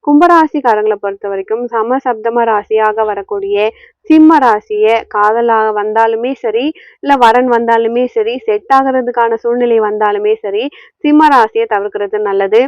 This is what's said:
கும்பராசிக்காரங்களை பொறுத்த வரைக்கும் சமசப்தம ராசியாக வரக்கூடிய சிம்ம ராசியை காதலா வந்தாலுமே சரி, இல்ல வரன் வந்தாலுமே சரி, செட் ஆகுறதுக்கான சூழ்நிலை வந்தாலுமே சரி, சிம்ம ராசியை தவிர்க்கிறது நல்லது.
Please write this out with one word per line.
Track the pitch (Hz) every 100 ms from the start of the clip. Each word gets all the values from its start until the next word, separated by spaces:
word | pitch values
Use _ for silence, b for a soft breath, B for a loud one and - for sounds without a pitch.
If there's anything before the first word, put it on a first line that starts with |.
கும்பராசிக்காரங்களை | - 294 349 339 320 294 254 214 214 208
பொறுத்த | 202 196 202
வரைக்கும் | 196 190 240 247
சமசப்தம | 233 220 262 254 220 226 233
ராசியாக | 226 208 208 220 214 214 214
வரக்கூடிய | 202 196 202 196 202 440 440 b _ -
சிம்ம | 311 311 320
ராசியை | 247 208 _ 214 214 226 -
காதலா | 214 208 226 233 226 220
வந்தாலுமே | 208 208 214 226 226 247
சரி, | 269 233 220 285 - B B
இல்ல | 285 277
வரன் | 233 233 254
வந்தாலுமே | 233 233 226 226 240 247
சரி, | 233 214 247
செட் | - 214 -
ஆகுறதுக்கான | 269 269 254 240 240 233 226
சூழ்நிலை | 233 240 240 226
வந்தாலுமே | 208 214 214 202 208 220
சரி, | 202 202 277 B B _
சிம்ம | 294 302 311
ராசியை | 269 220 226 226
தவிர்க்கிறது | 208 202 202 202 208
நல்லது. | 208 196 196 214